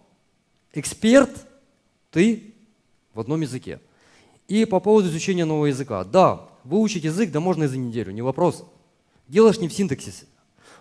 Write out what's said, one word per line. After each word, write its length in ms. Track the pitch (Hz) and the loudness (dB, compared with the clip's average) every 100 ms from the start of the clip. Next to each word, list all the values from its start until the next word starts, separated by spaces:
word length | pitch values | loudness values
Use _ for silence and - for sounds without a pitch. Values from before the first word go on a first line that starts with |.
| _ _ _ _ _ _ _ | _ _ _ _ _ _ _
эксперт 580 | 151 - - 220 269 254 - - _ _ _ _ _ _ | -10 -10 -2 4 6 4 -2 -20 _ _ _ _ _ _
ты 440 | 160 220 214 - - _ _ _ _ _ | 2 2 2 -8 -20 _ _ _ _ _
в 60 | 110 | -12
одном 220 | 113 160 | -6 -4
языке. 360 | 143 127 92 78 _ _ _ _ _ _ - | -6 -8 -12 -16 _ _ _ _ _ _ -4
И 160 | 208 | -2
по 160 | 220 185 | 0 0
поводу 280 | 202 214 185 | 2 2 2
изучения 360 | 160 196 180 | -2 -2 -2
нового 220 | 160 151 147 | 0 0 0
языка. 380 | 131 135 98 | -2 -4 -6
Да, 440 | 95 180 160 87 - _ | 0 4 4 2 -10 _
выучить 400 | 123 196 220 175 | -4 0 0 -2
язык, 260 | 156 170 208 | -4 -2 -2
да 100 | 147 | -2
можно 240 | 180 160 | -2 0
и 40 | 147 | -2
за 80 | 131 | -2
неделю, 360 | 123 113 95 | -6 -6 -6
не 100 | 104 | -6
вопрос. 420 | 127 143 175 - - _ _ _ _ _ - | -4 0 0 -2 -12 _ _ _ _ _ -2
Дело 240 | 175 226 | 4 6
ж 60 | - | 4
не 100 | 165 | -4
в 40 | |
синтаксисе. 540 | 180 190 135 104 - - _ _ _ _ - | -4 -4 -4 -10 -18 -20 _ _ _ _ -20